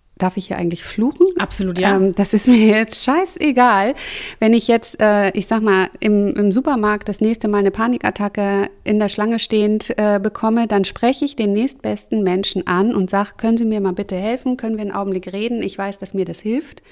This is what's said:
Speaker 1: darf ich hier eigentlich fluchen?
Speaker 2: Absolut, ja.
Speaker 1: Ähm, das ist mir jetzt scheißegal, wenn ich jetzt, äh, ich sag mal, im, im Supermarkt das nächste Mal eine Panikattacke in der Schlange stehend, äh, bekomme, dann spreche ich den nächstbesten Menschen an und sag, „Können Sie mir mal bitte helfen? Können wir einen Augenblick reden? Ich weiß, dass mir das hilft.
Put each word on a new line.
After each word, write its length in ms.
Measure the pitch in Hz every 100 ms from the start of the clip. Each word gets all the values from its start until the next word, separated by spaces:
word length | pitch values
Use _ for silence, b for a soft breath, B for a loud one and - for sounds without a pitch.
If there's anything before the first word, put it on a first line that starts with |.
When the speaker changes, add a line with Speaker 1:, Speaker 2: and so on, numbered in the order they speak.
| _ -
Speaker 1:
darf 200 | 185 202
ich 100 | 185
hier 100 | 190
eigentlich 280 | 175 170
fluchen? 420 | - - 233 - 381 339
Speaker 2:
Absolut, 400 | - - 190 180
ja. 180 | 196 196
Speaker 1:
Ähm, 180 | 190
das 200 | 185 196
ist 120 | 214 247
mir 200 | 240 220
jetzt 360 | 214 220 -
scheißegal, 920 | - 302 370 - 302 247 247 202 202 285 B B B -
wenn 140 | 220
ich 160 | 233 -
jetzt, 320 | 233 - -
äh, 300 | 214 208 196
ich 160 | - 185
sag 140 | 226
mal, 260 | 214 190 190 -
im, 360 | 214 208 202
im 180 | - 208
Supermarkt 560 | 196 262 262 208 208 -
das 120 | 196
nächste 280 | 220 226 214
Mal 100 | 208
eine 140 | 196
Panikattacke 1000 | 196 226 240 - - 202 208 202 196 202 -
in 140 | - 208
der 80 | 208
Schlange 300 | - 214 233
stehend, 500 | - 220 208 214 - -
äh, 220 | 208 202
bekomme, 460 | 208 - 220 226 233
dann 160 | 202
spreche 400 | 190 - 233 269
ich 100 | 285 -
den 160 | 208
nächstbesten 720 | 202 262 - 214 208 - 220
Menschen 440 | 190 185 196 190 175
an 280 | 180 208
und 160 | 214 185
sag, 280 | 196 208 -
„Können 200 | 226 226
Sie 60 |
mir 160 | 226 214
mal 120 | 196
bitte 220 | 185 202 180
helfen? 400 | 208 247 254 254
Können 200 | 220 220
wir 60 |
einen 100 | 208
Augenblick 400 | 196 202 185 185
reden? 300 | 190 226 233
Ich 140 | 196 -
weiß, 220 | 196 196
dass 160 | 196
mir 100 | 190
das 160 | 175 165
hilft. 420 | 214 247 - - B